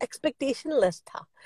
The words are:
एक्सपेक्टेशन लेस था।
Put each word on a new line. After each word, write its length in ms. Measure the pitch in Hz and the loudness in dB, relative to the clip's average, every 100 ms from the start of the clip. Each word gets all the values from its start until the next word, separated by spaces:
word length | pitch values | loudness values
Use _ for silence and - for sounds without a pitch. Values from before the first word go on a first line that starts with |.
एक्सपेक्टेशन 760 | - - 302 - 277 - 320 294 | -6 -4 -4 0 -2 -2 0 2
लेस 220 | 180 - - | 2 0 -10
था। 200 | - - _ | -14 -14 _